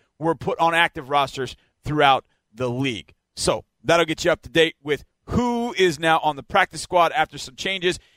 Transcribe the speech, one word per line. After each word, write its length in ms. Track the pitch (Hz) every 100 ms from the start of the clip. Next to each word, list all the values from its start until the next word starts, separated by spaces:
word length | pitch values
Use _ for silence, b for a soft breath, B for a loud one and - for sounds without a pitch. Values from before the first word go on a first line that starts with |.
| _ _
were 160 | 160 156
put 240 | 180 190
on 140 | 165
active 360 | 165 170 - 131
rosters 460 | 143 135 - 127 - _ _ -
throughout 400 | 151 143 131 - _ _
the 160 | 110 127
league. 440 | 123 139 107 - _ _ -
So 260 | - 120 - _
that'll 220 | - 170 165
get 200 | 156 170
you 60 |
up 100 | 156
to 80 | -
date 260 | 127 160 -
with 220 | 139 139 - _ -
who 460 | 208 240 240 240 202
is 200 | 185 143
now 220 | 165 160
on 160 | 156 139
the 80 |
practice 380 | 123 196 180 160
squad 320 | - 180 165
after 240 | 147 151 143
some 180 | - 131
changes. 440 | 196 190 175 160 b